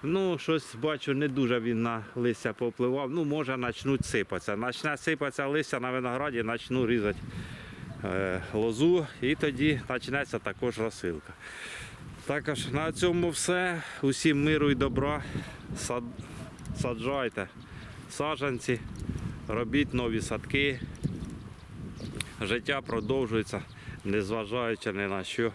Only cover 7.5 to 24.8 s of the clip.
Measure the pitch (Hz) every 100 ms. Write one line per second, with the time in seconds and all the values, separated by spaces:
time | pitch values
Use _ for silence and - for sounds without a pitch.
7.5 | - - - - - 98 92 95 92 87
8.5 | 107 113 110 160 180 151 - 123 151 151
9.5 | 127 151 139 95 127 - 139 135 113 -
10.5 | 98 123 113 110 - 90 80 - - -
11.5 | - - - - - - - - 143 151
12.5 | 143 135 139 160 156 180 175 175 156 -
13.5 | 180 180 165 - - 139 135 160 143 147
14.5 | 156 147 131 139 131 139 147 - - -
15.5 | - - - - 123 120 - - - -
16.5 | - - - 127 113 120 139 123 - 95
17.5 | - - - - - - - 147 147 139
18.5 | 123 - 120 - - - - - - -
19.5 | 110 117 139 143 127 120 113 - 110 -
20.5 | 139 143 127 - - - - - - -
21.5 | - - - - - - - - - 101
22.5 | 117 113 139 - 113 107 135 120 110 107
23.5 | 101 - - - - 101 104 98 113 104
24.5 | 120 117 107